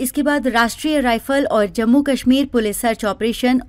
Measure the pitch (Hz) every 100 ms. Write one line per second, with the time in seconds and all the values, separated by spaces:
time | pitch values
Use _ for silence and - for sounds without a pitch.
0 | 254 285 294 285 247 233 233 - 311 294
1 | 254 226 - 277 285 220 202 170 226 269
2 | 285 254 247 262 285 240 214 202 240 220
3 | 208 190 220 220 247 254